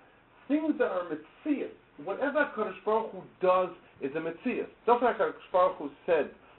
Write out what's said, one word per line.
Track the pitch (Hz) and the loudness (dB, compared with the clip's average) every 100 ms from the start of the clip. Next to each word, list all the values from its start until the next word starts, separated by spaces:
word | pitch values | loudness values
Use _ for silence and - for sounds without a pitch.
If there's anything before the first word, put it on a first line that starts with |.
| - _ _ _ - | -20 _ _ _ -2
Things | 302 311 - | -2 0 0
that | - | 0
are | 180 | -2
Metzias. | 175 156 - - 311 262 - - _ - | -6 -8 -12 -10 -4 -2 -4 -10 _ -12
Whatever | 156 - 277 294 269 | -8 -4 -2 0 0
HaKadosh | 214 190 - | -2 -6 -4
Baruch | 208 220 - | 0 0 0
Hu | 185 156 - | -10 -16 -2
does | 185 185 180 - - - | 4 4 2 -4 -20 -8
is | 135 156 | -6 -4
a | |
Metzias. | 165 165 254 175 - - - | -6 -6 -4 -4 -6 -4 2
Just | 247 | 4
like | 247 208 | 4 2
HaKadosh | 160 - - | 0 -2 -2
Baruch | 185 185 - | 4 4 2
Hu | 143 - - | -10 -6 0
said, | 160 120 - - | 2 2 -6 -20